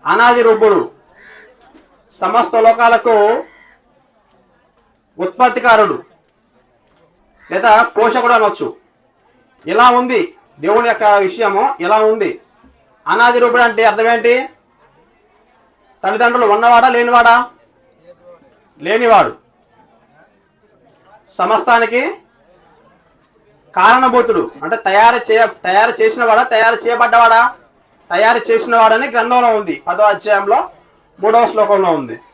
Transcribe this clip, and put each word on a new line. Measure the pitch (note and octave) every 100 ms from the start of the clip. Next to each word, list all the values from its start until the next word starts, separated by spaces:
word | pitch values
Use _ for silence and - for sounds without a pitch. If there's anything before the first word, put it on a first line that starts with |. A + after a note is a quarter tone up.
| C#3+
అనాది | F#3+ A#3+ A#3+
రూపుడు, | A3+ G#3+ G#3+ F#3 - _ _ _ - - - _ _ _ _ _ _ -
సమస్త | F3+ A3+ A#3+ A#3
లోకాలకు | A3+ A3+ A#3 A#3 A#3+ A3 G#3 B3+ - _ _ _ _ _ _ _ _ _ _ _ _ _ _ _ _ -
ఉత్పత్తికారుడు | F#3 - B3 B3 B3 A3 G3+ B2+ - _ _ _ _ _ _ _ _ _ _ _ _ _ _
లేదా | F#3 A3+ G#3+
పోషకుడు | A#3 G#3 A3+ B3 G3
అనొచ్చు. | A3+ G#3+ - C#3 - _ _ _ _ _ _ _ _ D3+
ఇలా | G3+ B3
ఉంది | B3 B3+ B3+ F4 _ _ _
దేవుని | D#3 A3 A#3+
యొక్క | A3+
విషయము, | G#3 G3+ F#3+ F3+ G#3+ G3 B3+ C4+
ఇలా | - G#3+
ఉంది. | A3 A3 F#3+ - _ _ _ _ _ _ -
అనాది | G3 A#3+ A#3+
రూపుడు | A#3+ A#3+
అంటే | A#3+ G#3+
అర్థం | A3+ G#3+ A3+
ఏంటి? | A#3 A3+ B3 - _ _ _ _ _ _ _ _ _ _ _ _ _ _ _
తల్లిదండ్రులు | F#3+ G#3+ A#3+ A#3+ A3
ఉన్నవాడా | G#3 A#3 A#3+ B3+
లేనివాడా? | A#3+ A#3+ A#3+ A#3 A#3+ A#3+ _ _ _ _ _ - - - - _ _ _ _
లేనివాడు. | D#3 A3 A#3+ G#3 C#3+ - _ _ _ _ _ _ _ _ _ _ _ _ _ _ _ _ _ - _
సమస్తానికి | - F#3 - - A#3 A3+ A#3+ D4+ - _ _ _ _ _ _ _ _ _ _ _ _ _ _ _ F#3+
కారణభూతుడు | G3 B3+ B3+ A#3+ A#3+ G3 - -
అంటే | D#3 A3+
తయారు | F#3+ G3 A3+ A#3+ A#3
చేయ-, | A3 A3+ -
తయారు | F#3 F#3+ A#3 A3+
చేసినవాడా, | A3 A3 A#3 A3
తయారు | B3 A3+ A3+ A#3
చేయబడ్డవాడా? | A3+ A#3 A#3 A#3 A#3 A3+ A#3+ - _ _ _ _ _
తయారు | F3 A3 A#3+ A3+
చేసినవాడని | A3+ A#3+ A#3 A3 A3+ C4+
గ్రంథంలో | A#3 A#3 B3 A#3+ A3
ఉంది, | F#3 D3 -
పదో | F3+
అధ్యాయంలో | G#3 F3+ G#3 G3+ G3 A#3+ - - _ _ _ _
మూడవ | G3+ A3+ A#3
శ్లోకంలో | A3 G#3 G3+ F#3
ఉంది. | D#3 B2+ A2+ _